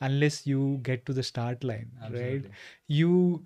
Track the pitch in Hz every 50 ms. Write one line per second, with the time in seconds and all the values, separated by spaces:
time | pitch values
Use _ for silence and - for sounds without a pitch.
0 | 135 131 139 143 151 147 151 - - 143 135 135 135 139 139 135 120 131 127 120
1 | - - 135 131 127 - - 123 117 120 123 120 139 127 110 110 113 117 123 123
2 | 113 110 110 120 120 127 135 139 135 - - - - - - _ _ - 147 147
3 | 165 170 175 180 180 180 175 160 -